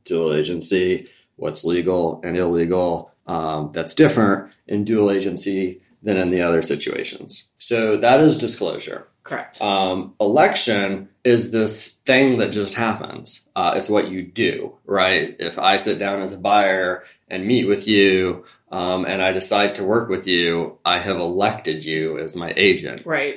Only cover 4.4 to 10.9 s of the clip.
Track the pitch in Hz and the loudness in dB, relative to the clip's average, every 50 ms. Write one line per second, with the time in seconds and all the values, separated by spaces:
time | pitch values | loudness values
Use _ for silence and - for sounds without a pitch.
4.4 | - - _ _ - - 101 104 104 107 113 107 104 101 98 95 95 98 90 87 | -4 -12 _ _ -10 -6 -4 -4 -2 0 2 2 4 4 2 0 0 -2 -6 -4
5.4 | - 101 98 95 95 90 92 - _ _ _ _ - 107 98 92 92 87 90 90 | -4 -4 -2 -2 -2 -4 -6 -10 _ _ _ _ -2 0 0 2 2 2 2 2
6.4 | 87 85 85 82 78 - 73 76 - - - - - - - - - - - - | 2 2 2 2 2 0 -4 -4 -4 -6 -6 -6 -8 -10 -12 -16 -16 -12 -12 -14
7.4 | - _ _ - - - 120 113 113 110 104 101 113 120 131 143 156 156 - - | -14 _ _ -12 -6 -2 -2 0 2 2 2 4 4 6 8 8 8 6 6 4
8.4 | 120 107 - - 98 82 80 - - - - - - _ _ _ - - - - | -2 -4 -4 -4 -4 -4 -6 -6 -10 -12 -12 -14 -16 _ _ _ -14 -10 -10 -10
9.4 | - - - - 107 104 98 98 95 92 92 95 92 - - - 107 104 117 151 | -10 -10 -6 -4 -2 0 2 2 2 0 -2 -4 -6 -8 -4 0 0 2 4 6
10.4 | 175 202 196 - - 120 107 101 98 98 | 4 4 2 0 -2 0 0 0 0 -2